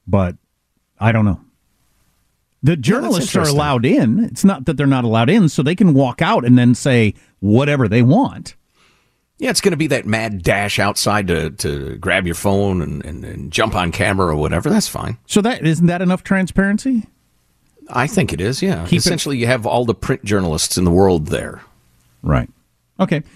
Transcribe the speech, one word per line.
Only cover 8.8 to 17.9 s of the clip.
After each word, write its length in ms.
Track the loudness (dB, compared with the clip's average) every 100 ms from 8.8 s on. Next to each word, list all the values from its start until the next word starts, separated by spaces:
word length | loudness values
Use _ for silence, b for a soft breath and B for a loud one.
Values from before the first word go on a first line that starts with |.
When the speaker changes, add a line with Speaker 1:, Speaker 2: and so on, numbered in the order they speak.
| _ _ _ _ _ _
Speaker 2:
Yeah, 120 | -4
it's 100 | 0
gonna 160 | 0 0
be 120 | -2
that 180 | -2 -2
mad 380 | -4 -4 -4
dash 360 | -2 -2 -2 -2
outside 480 | -2 -2 -2 -2 0
to, 220 | -2 -4
to 460 | -6 -6 -6 -8 -8
grab 280 | -2 -2 -2
your 100 | -2
phone 460 | 0 0 0 -2
and, 220 | -4 -8
and, 220 | -10 -12 -12
and 260 | -12 -8
jump 240 | -4 -2 -2
on 160 | -4
camera 360 | -2 -2 0 0
or 80 | 0
whatever. 320 | -2 -2 0
That's 180 | -2 -2
fine. 300 | -6 -10 -10 _
Speaker 1:
So 160 | 0
that, 200 | 0 -2 -2
isn't 220 | 2 0
that 140 | 0
enough 220 | -2 -2
transparency? 800 | -2 -2 0 -2 -2 -2 -2 -4 -6 _ _ _ _ _ _ _
Speaker 2:
I 180 | -8